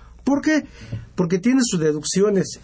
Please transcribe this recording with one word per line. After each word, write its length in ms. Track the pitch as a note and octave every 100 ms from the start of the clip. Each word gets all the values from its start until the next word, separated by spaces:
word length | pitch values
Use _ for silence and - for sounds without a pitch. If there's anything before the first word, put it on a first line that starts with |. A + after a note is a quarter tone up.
| - -
¿Por 160 | - C#4
qué? 240 | D4 D#4 D4 - - - -
Porque 240 | - F3 F#3
tiene 220 | G#3 C4
sus 160 | A#3 F3+
deducciones 800 | D#3 D3+ D3 - G#3 G3 D3+ -